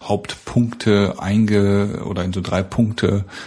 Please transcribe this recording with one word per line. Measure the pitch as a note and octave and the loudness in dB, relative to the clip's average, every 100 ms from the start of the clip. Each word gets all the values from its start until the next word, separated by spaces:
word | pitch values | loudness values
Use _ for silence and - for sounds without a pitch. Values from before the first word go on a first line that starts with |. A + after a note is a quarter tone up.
Hauptpunkte | - G#2 - - - B2+ A#2 - A2+ G2+ G2 - | -4 -4 -4 -12 -2 0 0 0 2 4 2 -2
einge-, | F#2+ G#2+ G#2+ G#2 G2+ G2+ G2+ - | 0 2 4 4 4 2 0 -4
oder | - F2+ | -6 -4
in | F2+ | -4
so | F#2+ | -4
drei | F2 F#2 | -2 -2
Punkte, | F#2+ - A2 - G2 G2 F#2+ - | -2 0 0 2 0 0 -4 -12